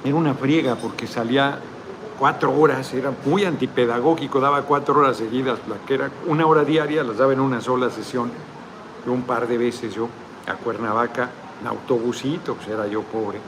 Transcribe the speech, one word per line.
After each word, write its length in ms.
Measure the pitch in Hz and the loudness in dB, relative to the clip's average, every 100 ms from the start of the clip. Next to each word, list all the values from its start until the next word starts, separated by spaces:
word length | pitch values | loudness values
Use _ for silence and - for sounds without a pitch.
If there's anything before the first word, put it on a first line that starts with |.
Era 100 | 131 | 0
una 200 | 147 156 | 2 2
friega 420 | 131 135 160 131 117 | 2 2 2 2 -2
porque 320 | 113 - 110 | -4 -6 -6
salía 500 | - 113 131 139 143 - - - - - - | -4 0 2 2 0 -10 -16 -14 -14 -14 0
cuatro 340 | 139 143 143 | 0 2 0
horas, 400 | 135 156 131 131 | 6 6 4 -2
era 200 | 127 131 123 139 | -4 -4 -2 0
muy 200 | 180 196 | 2 2
antipedagógico, 960 | 147 127 - 123 120 135 160 139 139 | 0 -2 2 2 4 2 2 2 2
daba 220 | 135 143 | 4 2
cuatro 360 | - 143 - 147 | 2 0 4 4
horas 160 | 139 113 | 4 2
seguidas, 440 | 110 123 135 113 - | -2 -2 0 -2 -4
la 80 | 107 - | -10 -2
que 80 | |
era 180 | 139 139 - 170 | -2 -2 -6 -2
una 180 | 156 160 | 2 6
hora 200 | 156 143 | 6 6
diaria, 360 | 156 147 151 131 | 2 2 0 -2
las 120 | 107 | 2
daba 140 | 135 | 4
en 80 | 135 | 4
una 220 | 135 123 | 2 0
sola 280 | 107 127 123 | 0 2 2
sesión. 400 | - 101 127 120 - - - - - - - - | -2 -6 -4 -4 -6 -14 -16 -18 -16 -18 -12 -4
Yo 80 | |
un 80 | 127 | -2
par 260 | 123 120 117 | 0 -2 0
de 100 | 120 | 0
veces 380 | 120 113 113 101 | 0 -2 -8 -4
yo 140 | 117 - - - - | -6 -6 -18 -14 -8
a 80 | 95 | -6
Cuernavaca, 760 | 117 107 113 110 117 117 123 - - - | -4 -4 0 0 0 -2 -6 -6 -16 -10
en 60 | - | -8
autobusito, 880 | - - 123 117 117 135 165 - 120 | -8 0 0 0 -2 -4 -4 -6 -8
pues 120 | - | -6
era 200 | 110 104 | -4 -2
yo 160 | 107 | -4
pobre. 360 | 101 113 107 101 | -4 -4 -4 -6